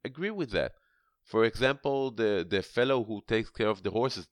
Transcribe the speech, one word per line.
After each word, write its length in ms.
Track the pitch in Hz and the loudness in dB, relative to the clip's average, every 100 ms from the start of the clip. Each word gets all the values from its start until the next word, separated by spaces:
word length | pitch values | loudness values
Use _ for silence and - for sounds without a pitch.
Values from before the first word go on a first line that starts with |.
agree 260 | - 135 202 | -14 -8 -6
with 200 | 208 127 | -6 -4
that. 220 | 90 64 - _ _ _ _ | -2 -2 -6 _ _ _ _
For 200 | _ 110 | _ 2
example, 680 | 113 110 131 139 143 139 135 | 2 4 0 0 -2 -2 -2
the, 360 | 110 107 98 82 | 2 2 2 0
the 120 | 98 | -2
fellow 440 | - 120 131 131 | 0 0 2 2
who 180 | 110 101 - | -2 -6 -2
takes 240 | 113 107 | -2 -2
care 180 | - 110 | -2 0
of 140 | 98 | 0
the 80 | 95 | -2
horses, 360 | 107 127 95 - | 0 0 -4 -8